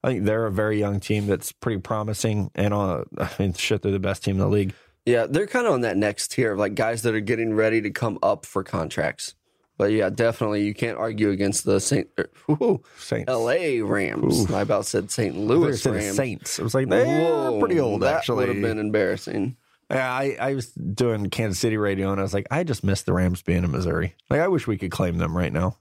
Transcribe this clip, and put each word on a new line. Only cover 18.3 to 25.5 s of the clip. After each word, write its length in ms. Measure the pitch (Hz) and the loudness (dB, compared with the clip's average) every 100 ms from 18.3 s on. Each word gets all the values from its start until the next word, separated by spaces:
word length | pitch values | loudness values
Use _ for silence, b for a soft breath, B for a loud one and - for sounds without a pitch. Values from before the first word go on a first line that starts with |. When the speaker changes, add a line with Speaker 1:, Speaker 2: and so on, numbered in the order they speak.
| 113 123 | 0 0
Speaker 2:
would've 140 | 101 | 0
been 180 | 110 107 | 0 0
embarrassing. 760 | 107 107 95 95 - 104 104 123 _ _ _ | 0 2 2 0 -4 -2 -2 -6 _ _ _
Speaker 1:
Yeah, 220 | 131 131 | -2 0
I, 240 | 127 139 - | -2 -2 -2
I 140 | 127 139 | -2 -2
was 160 | - | -6
doing 580 | - - 104 123 107 101 | -8 -8 0 2 2 -2
Kansas 300 | - 110 90 | -2 -2 0
City 180 | 117 110 | 0 2
radio, 340 | 104 95 98 | 0 0 0
and 80 | 98 | 0
I 40 | |
was 100 | 98 | 0
like, 140 | 101 98 | -2 -2
"I 120 | 143 175 | -2 -2
just 180 | 127 | -2
miss 200 | 98 95 | 0 0
the 100 | - | 0
Rams 300 | 90 90 87 | 2 2 0
being 200 | - 87 | 0 0
in 80 | 87 | 2
Missouri. 440 | 71 90 82 90 - _ | 0 0 0 -2 -6 _
Like, 100 | 139 | 0
I 60 | 175 | 2
wish 180 | 170 117 | 0 0
we 100 | 101 | -4
could 100 | 92 | -4
claim 280 | - 90 85 | -2 -2 0
them 180 | 82 85 | -2 -2
right 160 | 85 | -2